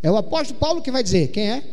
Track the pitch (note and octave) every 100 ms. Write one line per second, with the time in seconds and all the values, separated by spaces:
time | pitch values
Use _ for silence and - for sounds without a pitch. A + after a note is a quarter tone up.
0 | D#3 G#3 - D#4+ C#4+ B3+ D4+ E4+ - B3+
1 | G3+ F#3+ C#3 G#3 G#3 B3 -